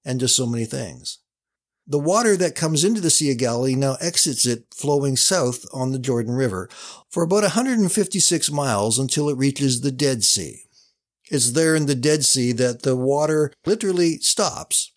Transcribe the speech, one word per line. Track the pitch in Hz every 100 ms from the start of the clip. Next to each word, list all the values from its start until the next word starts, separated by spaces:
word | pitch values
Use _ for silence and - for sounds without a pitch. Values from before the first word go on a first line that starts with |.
| 123
and | 127
to | 123
so | - 120
many | 120
things. | 110 135 104 64 - - _ _ _ _ _ _ -
The | 143
water | 151 208 233 190
that | 175 -
comes | 160 156 185
into | 220
the | 165
Sea | - 151
of | 120
Galilee | 123 120 131 131
now | 135 131
exits | 170 - - 131 123
it | 117 -
flowing | - 143 143 139 127
south | - 185 123 120 -
on | 131 127
the | 131
Jordan | 127 120 113 123
River | 131 95 92 - - - _
for | -
about | 165 202
a | 202
hundred | 202 262 240
and | 190
fifty-six | 214 190 202 - 170 -
miles | 147 139 101 107 117
until | 135 - 147
it | 131
reaches | 139 139 139 120
the | 139
Dead | 127 143 123
Sea. | - - - 58 - _ _ _ _ _ -
It's | 147 110
there | 131 160 160
in | 143
the | 135
Dead | 147 151
Sea | 139 135 123
that | 117 123 117
the | 139 127
water | 131 143 156 156 147 - -
literally | 220 202 180 170 156
stops. | - - 190 - 160 - -